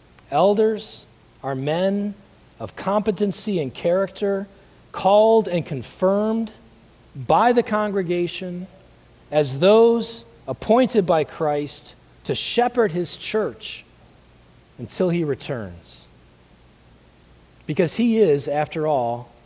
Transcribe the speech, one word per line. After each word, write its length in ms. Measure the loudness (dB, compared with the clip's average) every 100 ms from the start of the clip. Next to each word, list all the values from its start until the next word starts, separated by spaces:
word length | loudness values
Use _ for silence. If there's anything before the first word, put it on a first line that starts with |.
| _ _ -4
Elders 760 | 2 4 4 0 -2 -8 -16 -20 _ _ _
are 120 | -8
men 600 | -6 -2 0 0 -2 -4 -8 -18 _ _ -14
of 160 | -14 -8
competency 840 | -2 -2 -2 -2 -2 -4 -4 -4
and 120 | -4
character, 760 | -4 0 0 -2 -4 -4 -4 -6 -16 -20 -20 -16
called 560 | -2 4 6 6 4 2
and 160 | -2
confirmed 880 | -4 -8 -10 -2 0 2 0 -2 -6 -10 -20 -20 _ _ _
by 380 | -8 0 4 4
the 100 | 4
congregation 1040 | 2 0 -2 -2 -2 -2 -2 -6 -10 -10 -12 -18 -20 -20 _ _ -2
as 280 | 0 0 2
those 680 | 6 6 6 4 -2 -10 -18 -16 -12
appointed 600 | -6 2 4 4 2 2
by 180 | 2
Christ 680 | 0 -2 -2 -2 -4 -10 -18 -20 _ -12
to 100 | -6
shepherd 580 | -6 -4 0 0 2 0
his 240 | 0 -6 -8
church 680 | -6 -4 -4 -6 -14 -16 -20 _ -20 _ _ _ _ _ _ -16
until 300 | -10 -4 -2
he 160 | 0
returns. 840 | -2 -4 -6 -8 -10 -14 -20 -20 -20 _ _ _ _ _ _ _ _ -20 _ _ _ -20 _ _ -6
Because 280 | 0 0
he 240 | 2 2 4
is, 300 | 4 2 0
after 380 | -2 -2 -2 -2
all, 440 | 0 -2 -4 -10 -20